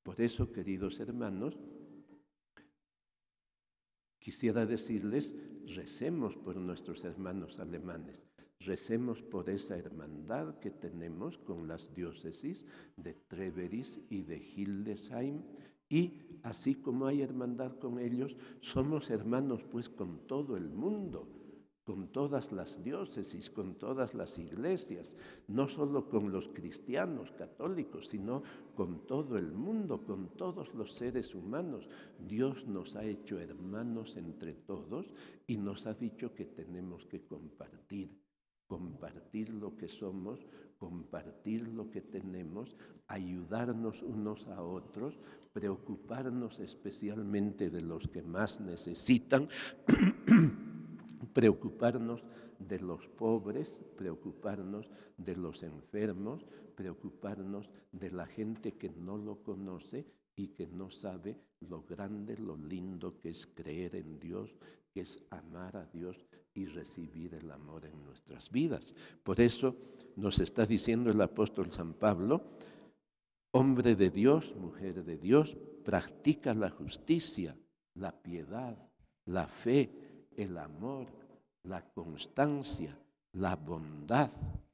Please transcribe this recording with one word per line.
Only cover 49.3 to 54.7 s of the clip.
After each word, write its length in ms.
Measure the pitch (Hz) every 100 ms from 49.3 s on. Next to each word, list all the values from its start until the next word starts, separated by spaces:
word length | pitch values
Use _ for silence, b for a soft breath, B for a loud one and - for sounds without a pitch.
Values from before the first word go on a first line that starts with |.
| 135 147 B B B -
<clears throat> 1500 | - 196 - - 226 156 - - - - - - - -
preocuparnos 880 | - 110 98 113 - 117 120 113 117 - B B -
de 200 | 92 95
los 280 | 92 80 -
pobres, 760 | - 113 113 98 120 160 - - -
preocuparnos 920 | 95 80 95 - 101 101 95